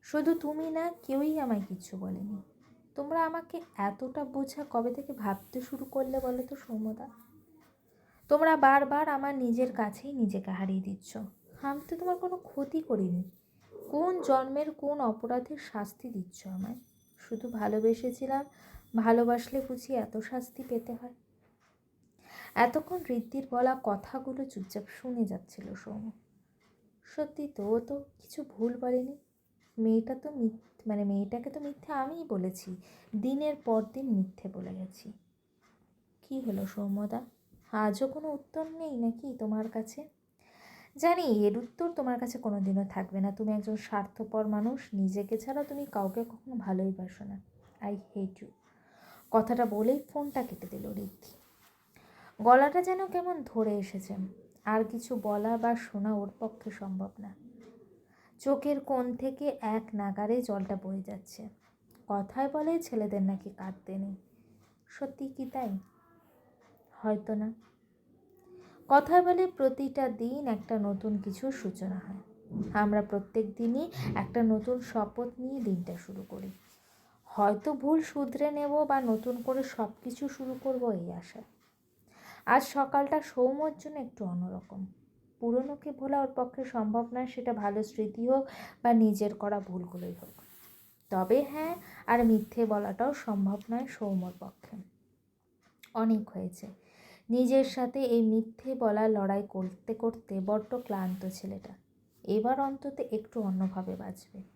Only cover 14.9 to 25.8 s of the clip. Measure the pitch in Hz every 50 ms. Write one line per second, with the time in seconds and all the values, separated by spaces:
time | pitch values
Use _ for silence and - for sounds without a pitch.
14.9 | 294 294 262 233 214 220 - 240 247 247 254 - 302 285 - - - 214 208 208
15.9 | - _ - 247 240 196 180 180 - - - 196 185 185 190 220 240 247 - _
16.9 | _ _ _ _ _ _ - - 233 220 - 240 240 220 208 202 208 214 220 226
17.9 | 226 226 233 254 247 - 269 262 269 277 285 - - - - - - - - -
18.9 | 247 226 220 226 226 233 240 233 240 240 233 - - 269 269 - - 247 - -
19.9 | 269 262 247 - - 220 220 - 262 254 247 - - - 254 - 240 226 233 -
20.9 | 233 233 247 247 247 _ _ _ _ _ _ _ _ _ _ _ _ _ _ _
21.9 | _ _ _ _ _ _ _ - - - - - - - 233 247 240 311 302 -
22.9 | 370 359 330 - 247 240 226 - - 269 269 - 247 240 247 262 262 262 - 220
23.9 | 202 196 - - - 262 262 269 254 262 269 269 - 208 190 - - 208 208 -
24.9 | - - - 254 247 240 226 190 190 185 - - - - 196 196 202 185